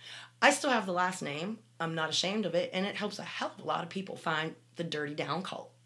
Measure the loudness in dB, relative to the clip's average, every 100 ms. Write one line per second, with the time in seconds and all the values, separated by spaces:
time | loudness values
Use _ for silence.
0 | -16 -14 -16 6 6 6 4 2 2 2
1 | 2 0 -4 -4 -4 -6 -10 -4 -2 0
2 | 0 2 2 0 2 2 0 0 -2 -2
3 | -4 -4 -8 -4 -6 -4 -2 -2 -2 -6
4 | -6 -4 0 0 0 -4 -10 -6 -4 -2
5 | -2 -2 -2 -2 -2 -6 -10 -18